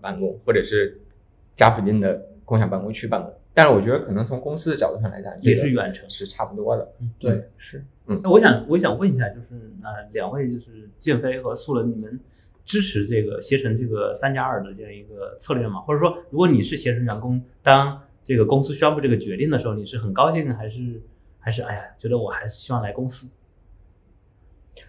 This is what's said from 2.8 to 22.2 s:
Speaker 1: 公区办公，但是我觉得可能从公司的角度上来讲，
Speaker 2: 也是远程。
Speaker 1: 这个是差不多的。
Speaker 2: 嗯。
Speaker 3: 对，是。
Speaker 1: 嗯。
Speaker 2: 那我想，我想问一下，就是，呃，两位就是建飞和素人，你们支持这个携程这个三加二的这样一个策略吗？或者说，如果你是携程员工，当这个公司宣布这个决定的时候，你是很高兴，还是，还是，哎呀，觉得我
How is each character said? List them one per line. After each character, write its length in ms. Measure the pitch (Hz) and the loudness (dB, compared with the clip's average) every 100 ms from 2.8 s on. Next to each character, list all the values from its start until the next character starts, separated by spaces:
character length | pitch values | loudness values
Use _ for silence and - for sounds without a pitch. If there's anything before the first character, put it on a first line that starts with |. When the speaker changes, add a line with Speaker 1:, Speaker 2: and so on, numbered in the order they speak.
Speaker 1:
公 100 | 101 | -6
区 160 | 110 113 | -8 -4
办 160 | 101 | -4
公， 100 | 90 - - | -4 -14 0
但 120 | - 156 | 6 8
是 60 | |
我 80 | 110 | 8
觉 100 | 98 | 4
得 100 | 135 | 0
可 120 | - | 0
能 140 | 98 117 | -2 -2
从 140 | 127 | -4
公 180 | 147 156 | -6 -6
司 120 | 165 | -4
的 60 | 147 | 0
角 180 | 82 | 0
度 80 | 101 | 0
上 80 | 110 | -6
来 120 | 95 | -6
讲， 120 | 101 87 | -12 -2
Speaker 2:
也 160 | 120 113 | 2 2
是 120 | 143 | 2
远 160 | 120 95 | 0 -2
程。 80 | 95 | -6
Speaker 1:
这 60 | - | -10
个 20 | |
是 160 | - 98 | -10 -10
差 160 | - | -8
不 100 | 113 | -8
多 220 | 101 107 113 | -6 -4 -4
的。 120 | - - | -4 -10
Speaker 2:
嗯。 100 | 120 - | -12 -6
Speaker 3:
对， 260 | 127 113 - - | -2 -2 -4 -18
是。 280 | - 135 - _ - | -20 -18 -18 _ -6
Speaker 1:
嗯。 120 | 101 | -2
Speaker 2:
那 80 | 190 | 6
我 100 | 196 | 8
想， 260 | 220 113 - | 8 4 2
我 100 | 170 | 0
想 180 | 160 107 | 2 0
问 120 | 196 | 0
一 80 | 127 | 0
下， 100 | 104 | -2
就 60 | 113 | -6
是， 360 | 117 120 110 98 | -16 -18 -18 -16
呃， 260 | 107 107 104 | -14 -12 -10
两 180 | 107 98 | -6 -4
位 220 | 139 131 | -4 -4
就 80 | 120 | -6
是 300 | 117 110 104 - | -10 -20 -20 -8
建 200 | 156 127 | -2 0
飞 180 | 127 127 | 0 -4
和 160 | 123 117 | -4 -6
素 220 | - 127 | -2 -2
人， 120 | 117 | -2
你 60 | 107 | -4
们 240 | 107 127 - _ _ _ - | -8 -12 -16 _ _ _ -4
支 160 | 208 | -2
持 240 | 190 107 104 | 0 0 0
这 180 | 117 | 0
个 180 | 101 - | 0 -2
携 160 | - 135 | 0 0
程 180 | 127 110 | 2 -2
这 80 | 120 | -2
个 260 | 107 101 | -2 -2
三 200 | - 135 | -2 -2
加 100 | 135 | -2
二 180 | 131 110 | -2 -4
的 120 | 98 | -6
这 100 | 98 | -12
样 100 | 107 | -16
一 80 | 101 | -18
个 300 | 104 104 98 - | -18 -14 -14 -10
策 160 | - | -4
略 120 | 131 110 | -2 -2
吗？ 140 | 95 | -6
或 140 | - | -4
者 60 | 147 | 0
说， 160 | 170 175 - | 0 0 -6
如 80 | 143 | 2
果 100 | 180 | 4
你 140 | 131 | 4
是 140 | 98 - | 2 -2
携 180 | 123 | -2
程 100 | 120 120 | 0 -2
员 140 | 107 | -4
工， 220 | 120 123 123 _ | -2 -4 -4 _
当 360 | - 135 139 143 - _ | 6 8 6 -4 -14 _
这 120 | - 123 | 0 2
个 100 | 107 | 4
公 160 | 139 | 4
司 120 | 139 | 2
宣 200 | 147 151 | 2 2
布 80 | 151 | 2
这 60 | 139 | 2
个 100 | 113 | 0
决 200 | 95 95 | -2 -4
定 120 | 147 | 0
的 80 | 135 | 0
时 100 | 113 | -2
候， 60 | |
你 120 | 107 98 | -6 -8
是 120 | 117 | -8
很 160 | 110 | -4
高 160 | 95 147 | 2 2
兴， 240 | 165 143 | 2 -2
还 140 | 113 110 | -4 -8
是， 340 | 113 123 113 - _ _ _ | -8 -8 -10 -16 _ _ _
还 100 | - | -6
是， 120 | 110 | -4
哎 120 | 113 | -4
呀， 80 | 104 - - | -8 -10 -8
觉 120 | 117 | -2
得 80 | |
我 120 | 120 | -2